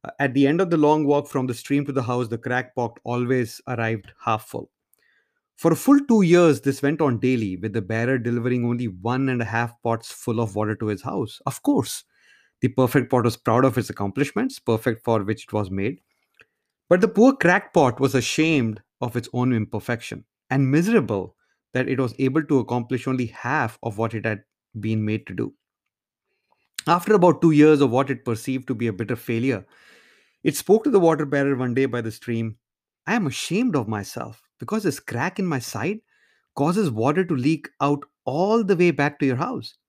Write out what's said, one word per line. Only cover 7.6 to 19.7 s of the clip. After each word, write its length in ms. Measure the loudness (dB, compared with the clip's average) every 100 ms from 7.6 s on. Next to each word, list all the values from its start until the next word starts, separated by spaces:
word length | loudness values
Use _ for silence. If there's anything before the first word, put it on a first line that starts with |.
| -6
the 80 | -6
bearer 380 | -4 -4 -2 -2
delivering 440 | -2 -4 -2 -2
only 260 | -2 -4 -6
one 380 | -6 -4 -2 -2
and 140 | -2
a 40 | -2
half 280 | -2 -4 -6
pots 300 | -4 -4 -6
full 280 | -12 -6 -2
of 160 | -2 -2
water 200 | -4 -4
to 100 | -4
his 160 | -6
house. 400 | -6 -6 -6 -8 -10
Of 160 | -4
course, 400 | 0 0 -2 -8 _ _ _ _ _ _
the 60 | -2
perfect 420 | 2 2 2 2
pot 140 | 2
was 140 | 2 0
proud 280 | 0 4 4
of 100 | 2
its 140 | -6
accomplishments, 720 | -6 -6 -2 -4 -2 -4 -6
perfect 440 | -2 -2 0 -4
for 200 | -2 -2
which 220 | -2 -6 -6
it 60 |
was 200 | -6 -4
made. 280 | -4 -4 -6 _ _ _ _ _ _ _ _ _
But 120 | 2
the 60 | 2
poor 280 | 6 6 6
crackpot 640 | 2 2 2 4 4 2
was 140 | 0
ashamed 680 | 0 0 0 2 2 0 -4 _ _
of 140 | -6 -6
its 120 | -6
own 180 | -2 0
imperfection 720 | 0 -2